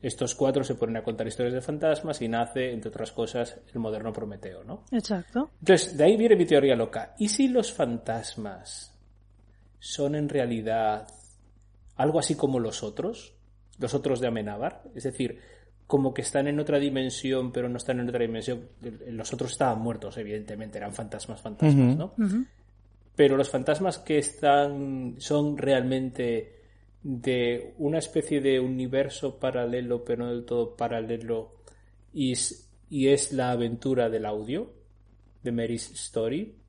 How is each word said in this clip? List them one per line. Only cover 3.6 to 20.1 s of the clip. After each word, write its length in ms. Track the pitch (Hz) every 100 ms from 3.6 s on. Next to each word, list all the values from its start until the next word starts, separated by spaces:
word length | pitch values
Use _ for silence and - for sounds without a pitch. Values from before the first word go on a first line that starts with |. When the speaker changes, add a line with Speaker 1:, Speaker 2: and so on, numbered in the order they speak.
| -
Speaker 1:
el 60 | 120
moderno 320 | 113 107 110
Prometeo, 500 | 104 107 98 98 90
¿no? 200 | 104 190 -
Speaker 2:
Exacto. 580 | 240 - 196 - 240 294 -
Speaker 1:
Entonces, 360 | 160 180 - 143
de 60 |
ahí 120 | 156 220
viene 200 | 233 196
mi 100 | 170
teoría 280 | 147 135
loca. 400 | 120 113 113 - -
¿Y 100 | 208
si 200 | - 269
los 220 | 247 208
fantasmas 1300 | - 135 117 - 113 110 - 104 90 - - - - - _ _ _ - - _ -
son 360 | - - 143
en 140 | 151 147
realidad 760 | 143 123 113 107 113 110 107 - - - - - _ _ _ - -
algo 220 | 143 156
así 160 | 135
como 260 | 151 143 131
los 220 | 113 107
otros? 520 | 110 104 185 233 - _ _ _ _ -
¿Los 140 | 123
otros 280 | 143 143 123
de 80 | 123
Amenábar? 540 | 113 104 104 143 - -
Es 100 | -
decir, 340 | 131 123 123 - - - - - -
como 280 | 143 135
que 80 | 131
están 240 | 117 143 139
en 120 | 147
otra 180 | 147 143
dimensión, 720 | 139 131 131 123 131 131 127
pero 160 | 127 123
no 80 | 120
están 240 | - 123
en 80 | 120
otra 140 | 120
dimensión. 460 | 117 113 110 120 - - 120 110 -
Los 280 | 113 110
otros 180 | 123 123
estaban 280 | - 135 110
muertos, 340 | 117 113 101